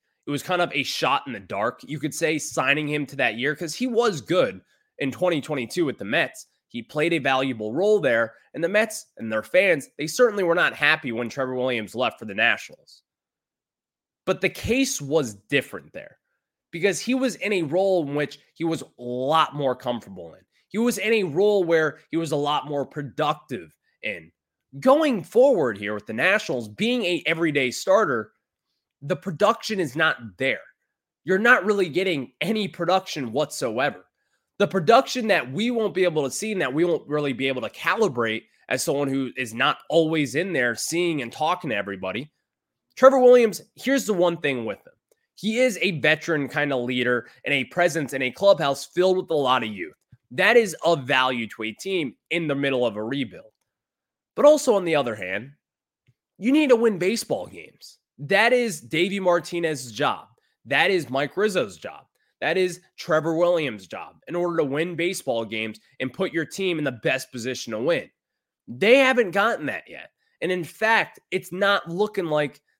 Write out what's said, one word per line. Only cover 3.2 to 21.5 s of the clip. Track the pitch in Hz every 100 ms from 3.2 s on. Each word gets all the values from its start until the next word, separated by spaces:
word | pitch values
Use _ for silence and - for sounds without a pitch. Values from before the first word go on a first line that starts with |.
| 123 110
year, | 135 147
'cause | 165
he | - 254
was | 233 240 156
good | 107 175 120 95 - _ _ -
in | 139
twenty | 110 180 156
twenty-two | 139 143 113 180 151
with | 104
the | 101
Mets. | 151 143 - - _ _
He | 117
played | 113 151 165
a | 165
valuable | 135 131 135 113 107
role | 131 208 208
there, | 139 117 113 - _
and | -
the | 170
Mets | 208 220 - - -
and | 110
their | 110
fans, | - 180 196 156 - -
they | 156
certainly | - 240 202
were | 175 170
not | 147 113
happy | 147 156 139
when | 113 117
Trevor | 139 131 127
Williams | 127 120 101 117
left | 123 -
for | 110
the | 101
Nationals. | 117 101 - 76 _ - _ _ _ _ _ _ _ _ _ _ _ _ -
But | 185
the | 190
case | - - 254 135 -
was | 139 160 123
different | 98 _ 139 - - -
there, | - - - _ _ _ _ _
because | 170 196 165
he | -
was | 254 262 160
in | 196
a | 196
role | 151 175 196 185
in | 143 143
which | 143 - _
he | -
was | 165 160
a | - -
lot | 123 123 131 160 147 143
more | 139 123
comfortable | 123 117 - 92 82
in. | - _ _ _
He | 202
was | 240 214
in | 214
a | 226
role | 180 147 208